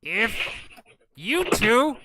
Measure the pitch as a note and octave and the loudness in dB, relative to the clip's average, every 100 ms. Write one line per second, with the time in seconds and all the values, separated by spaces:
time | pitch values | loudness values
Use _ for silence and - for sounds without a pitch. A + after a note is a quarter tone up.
0 | D3+ F3 A3+ - - - - - - _ | -6 -2 -2 -2 -8 -10 -18 -20 -20 _
1 | _ - E3 D#4 F4+ - G#3 A#3+ D4 C4 | _ -16 -4 -2 0 0 4 4 4 -2